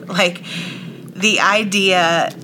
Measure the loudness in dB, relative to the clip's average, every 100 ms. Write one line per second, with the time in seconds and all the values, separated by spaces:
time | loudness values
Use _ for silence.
0 | -6 0 2 0 -10 -10 -10 -10 -12 -14
1 | -14 -2 0 4 4 2 2 2 2 4
2 | 4 2 0 -2